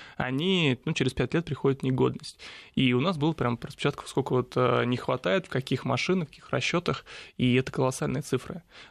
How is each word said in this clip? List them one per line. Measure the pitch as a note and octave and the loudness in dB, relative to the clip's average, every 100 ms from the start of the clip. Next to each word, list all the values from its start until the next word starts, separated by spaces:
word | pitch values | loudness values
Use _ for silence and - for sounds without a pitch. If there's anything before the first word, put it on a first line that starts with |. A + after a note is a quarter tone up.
| - - | -12 -6
они, | B2+ C3+ F3+ F#3 D3+ B2 D3+ | -2 0 2 4 4 2 0
ну, | |
через | - C3 | 0 0
пять | - B2+ E3 | 0 0 0
лет | E3+ | -2
приходят | C#3 C#3 C3+ | 0 0 2
в | |
негодность. | C3 C3 C3 - - - - - - | 0 2 2 0 -10 -16 -18 -18 -8
И | - C3 | 0 4
у | B2 | 4
нас | E3 D#3+ | 2 0
было | D#3 | 0
прям | D#3 B2 A#2 | 0 0 -2
распечатка, | - - - - - | -6 -2 -2 -2 -4
сколько | - C3 | -2 2
вот, | B2+ B2 B2+ | 0 0 2
э, | B2+ B2 A#2+ | 2 4 2
не | B2 | 0
хватает, | - B2+ F3+ F#3+ - | 0 -2 2 0 0
в | |
каких | C3 - B2+ B2+ | -4 -2 -2 0
машинах, | B2+ - F#3 D3+ | 0 0 0 -2
в | |
каких | - - | -10 -6
расчётах, | C3 - E3+ E3+ C3+ - - - - | -2 0 0 0 -4 -6 -18 -12 0
и | B2 | 2
это | B2 - | 4 2
колоссальные | - C3 - D3 C3 | 0 0 0 -2 -4
цифры. | - B2+ - F3 - - - | -2 -4 -4 -12 -14 -20 -12